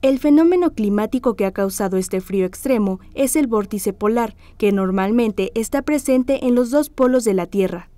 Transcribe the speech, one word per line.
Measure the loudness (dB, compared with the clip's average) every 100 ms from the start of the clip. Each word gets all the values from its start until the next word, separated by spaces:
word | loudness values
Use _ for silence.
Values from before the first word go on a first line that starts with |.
El | 2 0
fenómeno | 4 4 6 4 0
climático | 0 -2 0 -2 -2 -2
que | -2
ha | -4
causado | -2 -4 -2 -2 -2
este | -2 -6
frío | -4 -2 -2
extremo | -4 -2 0 0 -4 -10
es | -4 0 0
el | 0
vórtice | 0 -2 -4 -4
polar, | -2 0 0 -2 -6 -20 -2
que | 0
normalmente | 0 0 0 0 0 0 -2 -4
está | -4 -4 -4
presente | -2 -2 2 0 2 0 2
en |
los | 2 2
dos | 0 -2
polos | 0 2 2
de | 2
la | 0
Tierra. | -2 -2 -2 -2 -14